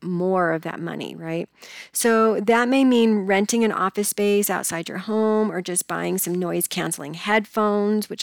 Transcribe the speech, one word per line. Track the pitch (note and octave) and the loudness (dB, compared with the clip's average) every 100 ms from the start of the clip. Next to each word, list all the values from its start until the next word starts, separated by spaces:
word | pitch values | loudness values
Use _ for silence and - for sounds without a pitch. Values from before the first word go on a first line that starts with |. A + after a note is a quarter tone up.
more | F3 F3 F#3 F#3 E3+ | -6 -2 0 2 2
of | D#3+ | -2
that | E3 F3 | -4 -8
money, | E3 D#3+ - E3 | -8 -8 -10 -12
right? | E3 E3 - _ - - - | -8 -6 -8 _ -20 -20 -10
So | - A#3 A3+ A3 G3 | -2 2 4 4 2
that | G3+ A#3 A#3+ | 2 4 4
may | C4+ | 4
mean | C4 A#3+ A3+ G#3+ F#3+ | 6 6 4 4 2
renting | G3 G#3 A#3 | 2 2 2
an | A3+ | 0
office | - F#3 G#3 G3+ | 0 -2 -2 -2
space | - G#3 G3+ G3+ | 0 2 2 0
outside | F3+ - E3 E3+ | -2 -4 -6 -8
your | G#3 | -8
home | F#3 A3 A3 G#3+ G#3+ | -4 0 2 2 0
or | F3 | -2
just | F3+ F3+ - | -4 -6 -4
buying | E3+ F3 F#3+ | -4 -2 -2
some | - F3+ | -2 -2
noise-canceling | F3 F3 E3+ F#3 E3 E3+ D3 | -2 -2 -4 -4 -6 -6 -10
headphones, | E3 G3+ A3 G#3 A3 G#3+ G#3 G#3 G#3+ - | -8 0 0 2 0 0 0 0 -2 -4
which | - | -10